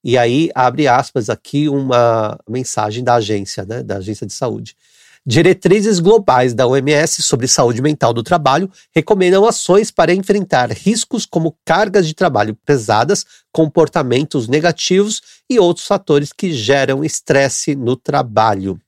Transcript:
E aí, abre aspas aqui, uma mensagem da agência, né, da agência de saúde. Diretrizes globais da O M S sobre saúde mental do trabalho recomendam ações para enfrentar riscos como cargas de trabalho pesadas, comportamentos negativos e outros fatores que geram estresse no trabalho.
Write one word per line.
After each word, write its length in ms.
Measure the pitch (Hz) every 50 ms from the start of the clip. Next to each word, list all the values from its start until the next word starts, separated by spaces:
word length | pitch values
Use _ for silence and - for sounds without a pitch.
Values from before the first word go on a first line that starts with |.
| -
E 120 | 131 120
aí, 360 | 127 120 120 123 143 165 165 -
abre 340 | 131 127 127 123 147 151
aspas 400 | 135 120 131 131 - _ 131 110
aqui, 400 | 117 110 - _ - - 143 151
uma 720 | 151 139 139 135 131 123 120 120 117 113 113 110 107 - - _
mensagem 560 | - 113 127 127 - - 117 107 107 107 120 127
da 120 | 123 120
agência, 500 | 120 107 101 107 101 98 - - - 95
né, 160 | 92 110 123
da 160 | 127 104 98
agência 300 | 98 92 104 107 - -
de 60 | 101 -
saúde. 420 | - 135 120 107 110 113 - _ _ _ _ _ _ _ _ _ _ _
Diretrizes 760 | 135 110 151 170 185 190 190 - 160 185 220 196 226 208 175
globais 520 | 165 190 226 233 202 - 131 123 127 127
da 140 | 120 113 131
O 100 | 120 131
M 160 | 139 127 143
S 300 | 151 147 160 160 - -
sobre 260 | - - - 120 120
saúde 320 | 123 - - 135 117 113 113
mental 320 | 131 151 151 - - 117
do 120 | 117 120 113
trabalho 480 | - 175 170 147 135 135 156 190 190 _ - _ _ _
recomendam 520 | 165 156 - 220 190 185 180 185 196 202
ações 460 | 233 226 - - - 180 202 226 -
para 220 | _ - 170 160 180
enfrentar 580 | 196 190 - 196 208 185 - - 127 123 117
riscos 560 | 113 - - 190 233 226 - _ - 220 -
como 280 | _ - 175 160 160 - _ _
cargas 440 | - 165 180 214 202 180 208 180
de 80 | 156 151
trabalho 420 | - 190 170 131 104 107 107 107 _ _
pesadas, 580 | - 147 127 107 107 107 107 120 151 202 196 - _ - _ _ _
comportamentos 960 | - - 160 151 - 175 156 143 - 175 139 123 117 127 156 - - 143 113
negativos 760 | 113 131 151 156 175 160 - - - 185 190 202 214 214 - _ - - _ _
e 120 | _ 262 233
outros 260 | 185 175 175 - -
fatores 480 | - 202 190 _ - 151 143 147 - -
que 180 | - - 185
geram 540 | 160 123 107 107 139 139 135 127 135 139 151
estresse 720 | 156 - - _ - - 135 139 135 - - - - 143
no 200 | 139 123 117 127
trabalho. 840 | - _ - 143 139 135 120 107 113 110 110 104 98 95 95 92 - _